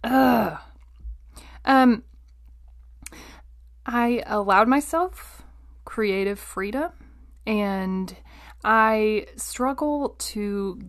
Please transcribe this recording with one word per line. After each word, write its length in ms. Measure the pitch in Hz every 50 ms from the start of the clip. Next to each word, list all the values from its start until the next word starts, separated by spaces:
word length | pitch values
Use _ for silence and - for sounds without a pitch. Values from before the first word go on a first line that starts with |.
| -
Ugh. 540 | 233 254 262 262 254 247 233 214 180 - - - - - - - - - - - - - - - - - - - - - - -
Um, 380 | - 269 262 262 247 233 - - - - - - - - - - - - - - - - - - - - - - - - - - - - - - - - - - - - - -
I 380 | - 233 240 240 240 240 233 -
allowed 420 | - - 208 202 196 196 190 220
myself 760 | 226 262 294 294 - - 330 359 359 - - - - - - - - - - - - - - -
creative 540 | - - - 220 208 190 196 196 202 202 196
freedom, 520 | - - - 190 190 202 214 269 302 349 - - - - - - - - - - -
and 680 | - 220 208 208 202 196 190 190 190 190 185 185 185 - - - - - - - - - - -
I 640 | 214 220 226 220 220 220 220 214 214 214 208 - - -
struggle 800 | - - - - - 247 262 277 262 302 294 294 294 285 - - -
to 600 | - - - 214 208 202 202 202 196 196 180 - 196